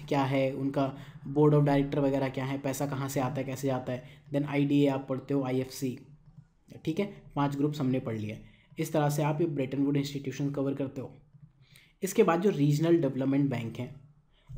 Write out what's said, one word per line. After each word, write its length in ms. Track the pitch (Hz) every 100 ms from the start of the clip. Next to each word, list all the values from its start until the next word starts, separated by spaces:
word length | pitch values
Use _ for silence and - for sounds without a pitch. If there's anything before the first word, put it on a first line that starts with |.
| -
क्या 140 | 143
है, 300 | 131 135 135
उनका 440 | 139 135 143 135 131 - - -
बोर्ड 280 | 139 151
of 60 | 147
director 380 | 143 139 143 147
वगैरह 300 | 139 135 135
क्या 160 | 131
है, 140 | 131 139
पैसा 280 | 139 131 143
कहाँ 220 | 135 135
से 120 | 143
आता 140 | 127
है, 100 | 135
कैसे 220 | 135 127 139
जाता 260 | 127 127
है, 120 | 123 - - -
then 120 | 143 143
आईडीए 420 | 143 143 143 143
आप 180 | 131 -
पढ़ते 260 | 131 -
हो, 80 | 139
आईएफ़सी, 560 | 127 131 127 - 131 117 - - - - - _ - -
ठीक 160 | - 160
है, 220 | 202 - - 143
पांच 200 | 143 143
ग्रुप्स 240 | 147 147
हमने 200 | 131 131
पढ़ 180 | - 110
लिए। 220 | 107 107 - - _ -
इस 140 | 160
तरह 160 | 156 147
से 140 | 147
आप 180 | 147 156
ये 60 | 165
ब्रेटन 320 | 143 131 135
वुड 180 | 139 143
इंस्टीट्यूशन 540 | 143 139 135 127 143
कवर 240 | 143 139
करते 260 | 135 135 -
हो। 140 | 113 - _ - - _ _ - _ _
इसके 200 | 190 214
बाद 200 | 185 170
जो 80 | 202
रीजनल 460 | 151 147 147 165 170
डेवलपमेंट 540 | 135 120 135 139 143
बैंक 260 | 117 113 117
हैं, 240 | 123 - - _ _ _ -